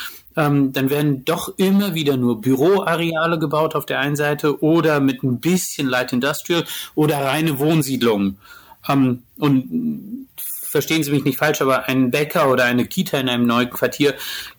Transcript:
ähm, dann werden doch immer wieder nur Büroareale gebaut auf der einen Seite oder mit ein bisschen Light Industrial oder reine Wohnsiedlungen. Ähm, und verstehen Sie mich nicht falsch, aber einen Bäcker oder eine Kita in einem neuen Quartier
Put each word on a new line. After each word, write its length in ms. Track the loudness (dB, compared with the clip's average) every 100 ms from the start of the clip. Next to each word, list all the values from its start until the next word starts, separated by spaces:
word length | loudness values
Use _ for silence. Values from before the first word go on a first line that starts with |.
| -14 -16 -8 -2
ähm, 380 | 2 2 2
dann 160 | 0 0
werden 360 | 0 0 0 -2
doch 320 | -4 -4 0
immer 380 | 2 4 2 0
wieder 200 | 0 2
nur 220 | 0 0
Büroareale 1000 | 0 2 4 2 2 0 0 0 0 0
gebaut 360 | 0 0 0 -2
auf 100 | -4
der 140 | -2
einen 160 | -2 0
Seite 460 | 0 0 0 2
oder 380 | 2 4 4 2
mit 240 | 2 0
ein 160 | -2 -2
bisschen 480 | 0 0 -2 -4 -2
Light 260 | -2 -2
Industrial 500 | -2 -2 -2 -2 -2 -2 -8 -6
oder 240 | 0 0 0
reine 400 | 0 0 0 0
Wohnsiedlungen. 800 | 2 2 0 0 2 2 0 -4 -14 -20 -20 -10 -2
Ähm, 360 | 2 2 0 -8 -2
und 880 | 2 2 0 -4 -4 -6 -10 -14 -14 -14 -12 -12
verstehen 400 | -6 -4 -2 -2
Sie 100 | 0
mich 120 | 0
nicht 160 | 0 0
falsch, 220 | 0 0
aber 260 | 0 0 0
einen 240 | 0 2
Bäcker 400 | 0 0 2 2
oder 140 | 4 2
eine 200 | 0 -2
Kita 340 | -4 -2 -2
in 80 | -2
einem 200 | 0 2
neuen 240 | 2 0
Quartier 420 | -2 -4 0 0 0 -8 -12 -14